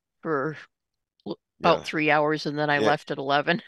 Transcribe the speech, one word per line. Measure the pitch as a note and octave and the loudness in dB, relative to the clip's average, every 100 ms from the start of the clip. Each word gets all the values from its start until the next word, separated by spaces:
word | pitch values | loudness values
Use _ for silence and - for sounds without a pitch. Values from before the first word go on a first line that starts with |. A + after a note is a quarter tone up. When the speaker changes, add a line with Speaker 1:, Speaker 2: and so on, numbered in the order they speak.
| _ _ | _ _
Speaker 1:
for | E3+ D3 C#3+ D3+ - _ _ _ _ _ - | -6 -4 -4 -8 -18 _ _ _ _ _ -14
l-, | - _ _ | -14 _ _
about | F3 E3 | 2 2
Speaker 2:
Yeah. | |
Speaker 1:
three | E3 E3+ D3+ | 0 -2 2
hours, | D3 D3+ D3+ D3+ | 4 2 0 -4
and | D3 | -2
then | D3+ | 0
I | C#3+ | 2
Speaker 2:
Yeah. | A2 | 2
Speaker 1:
left | D3+ - | 0 -2
at | D3+ | -8
eleven. | C3+ C#3+ D3 F3 | 0 0 0 -2